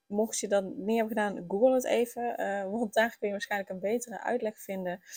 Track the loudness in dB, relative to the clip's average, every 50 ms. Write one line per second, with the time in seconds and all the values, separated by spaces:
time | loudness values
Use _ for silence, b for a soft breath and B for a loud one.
0 | _ _ -2 0 0 0 -2 -4 -2 2 2 2 2 0 -4 -6 -2 0 2 2
1 | 2 2 0 0 0 0 -2 -4 -4 -4 2 6 6 6 6 6 4 4 2 2
2 | 2 0 -2 -4 -4 -4 -2 -2 -2 -2 -2 -2 -4 -4 -2 -2 -2 0 2 2
3 | 2 2 0 -2 -2 -2 -2 -4 -4 -4 -4 -4 -4 -6 -6 -4 -2 -2 -2 -2
4 | -2 -6 -8 -6 -4 -2 -2 0 -2 -4 -4 -6 -8 -8 -6 -4 -4 -4 -4 -6
5 | B B B